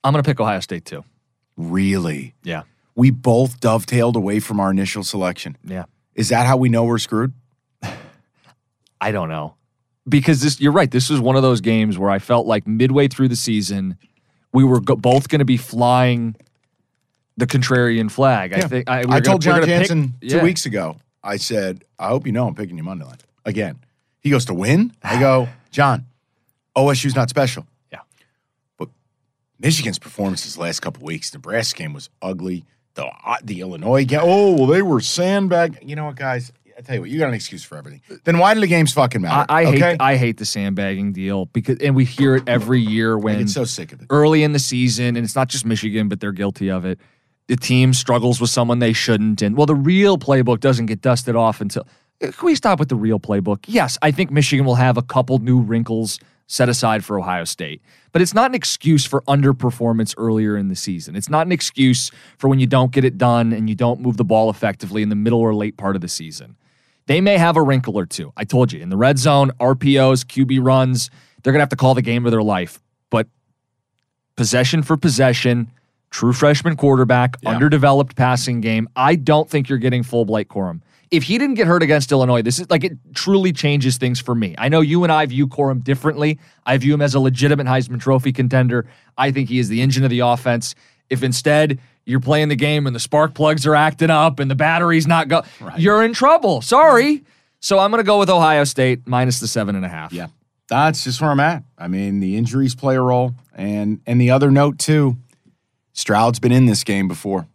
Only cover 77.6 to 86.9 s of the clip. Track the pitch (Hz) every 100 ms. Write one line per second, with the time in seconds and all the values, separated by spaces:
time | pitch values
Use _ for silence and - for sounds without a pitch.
77.6 | 143 147 139 139 135 - 127 123 127 120
78.6 | 113 110 113 - 135 170 131 151 156 151
79.6 | 135 135 123 123 120 120 107 110 101 104
80.6 | 92 82 _ _ _ 170 127 226 277 226
81.6 | 180 175 156 151 135 139 127 120 113 127
82.6 | 180 165 175 139 _ - 180 196 185 139
83.6 | 147 143 131 123 127 123 - 120 101 80
84.6 | 123 160 151 170 175 156 147 127 143 135
85.6 | 139 127 123 135 151 147 151 151 _ _
86.6 | - 135 131